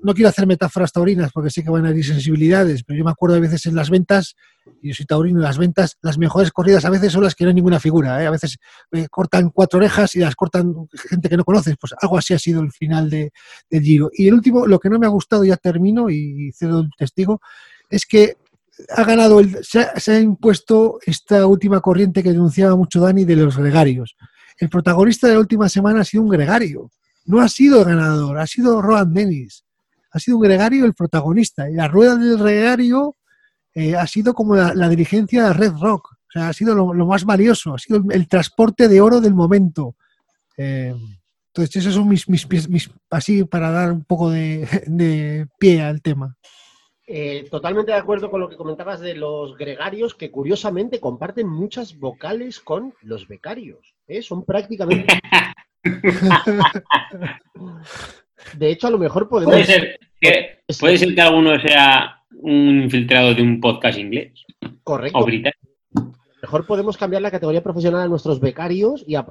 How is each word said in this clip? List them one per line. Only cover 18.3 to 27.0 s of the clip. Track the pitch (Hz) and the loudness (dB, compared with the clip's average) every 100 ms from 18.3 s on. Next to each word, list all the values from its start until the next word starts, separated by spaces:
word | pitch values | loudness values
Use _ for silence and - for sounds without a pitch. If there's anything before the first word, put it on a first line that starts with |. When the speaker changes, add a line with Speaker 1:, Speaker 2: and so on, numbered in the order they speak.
| - _ _ _ - - | 2 _ _ _ -20 -8
Speaker 1:
ha | - | -2
ganado | 220 226 220 208 | 2 4 6 8
el, | 202 196 | 6 0
se | - 226 | -2 -2
ha, | 240 - | -2 -4
se | - | 0
ha | 220 | 2
impuesto | 220 196 226 190 - 220 220 - - | 2 2 0 0 2 2 2 0 -6
esta | 160 - 202 190 | -6 0 4 4
última | 196 202 196 | 4 2 0
corriente | 190 180 196 185 | 2 2 2 0
que | 180 | 0
denunciaba | 170 170 165 196 185 | 2 2 2 2 2
mucho | 175 175 | 2 2
Dani | 185 190 180 | 2 2 2
de | 160 | 4
los | 151 131 | 2 2
gregarios. | 143 156 147 127 117 _ - _ _ _ | 0 4 2 0 -6 _ -20 _ _ _
El | 160 | -4
protagonista | 180 185 175 214 214 247 | -2 0 2 2 2 2
de | |
la | 220 | 2
última | 220 220 202 | 2 0 0
semana | 202 202 220 | 0 0 0
ha | 190 | 0
sido | 214 | 0
un | 220 | 0
gregario. | 175 147 226 196 143 - _ | 0 0 0 -2 -6 -14 _